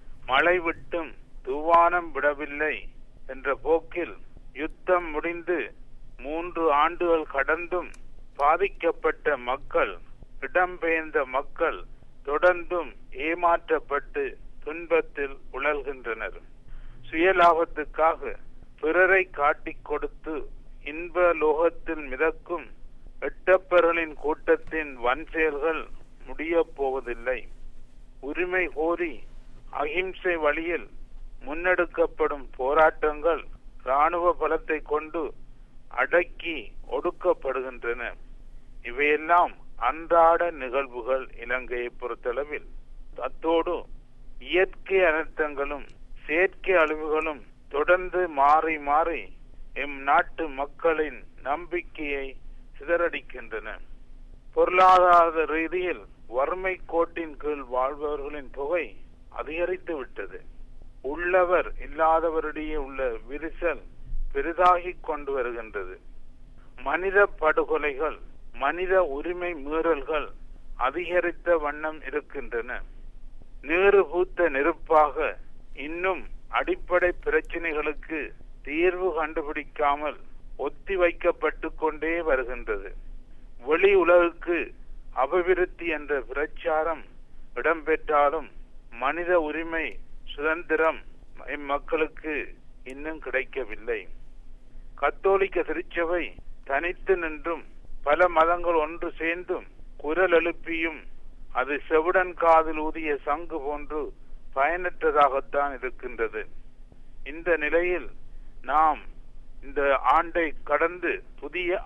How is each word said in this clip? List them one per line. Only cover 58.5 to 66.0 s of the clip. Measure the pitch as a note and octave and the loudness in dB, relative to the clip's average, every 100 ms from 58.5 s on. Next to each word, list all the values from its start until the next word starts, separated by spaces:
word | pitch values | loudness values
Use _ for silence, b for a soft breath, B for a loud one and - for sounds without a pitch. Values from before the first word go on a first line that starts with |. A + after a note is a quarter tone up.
தொகை | - C#3 F3 B2 - - - - | -6 -2 -2 -2 -10 -16 -18 -14
அதிகரித்து | A2 B2+ D#3+ F3 F#3 - D#3 | -12 -8 -2 -2 -2 -4 -6
விட்டது. | B2 - G2 F2+ - - - - - - | -8 -10 -10 -12 -14 -14 -14 -14 -16 -10
உள்ளவர் | C3 D3+ F3 F#3 F3 F3 - - | -8 -4 2 4 6 4 2 -4
இல்லாதவரிடையே | B2+ D3 D#3+ E3 E3 D#3+ D#3 D3+ D#3 D#3 | -8 2 4 4 2 0 -2 -4 -4 -4
உள்ள | C3+ C3+ C3 A2+ | -4 -4 -4 -4
விரிசல் | A#2+ C#3+ D#3+ - F3 C3 - - - - - | -8 -8 -8 -4 -2 -2 -6 -14 -4 0 0
பெரிதாகிக் | C#3 C#3+ E3 F3+ F3 F3+ F3+ | 0 -2 4 6 6 2 -8
கொண்டு | - D3 C#3+ | -6 -6 -2
வருகின்றது. | C#3 B2 A#2 A2 G#2 F#2 F#2 | -2 -2 -4 -8 -8 -8 -10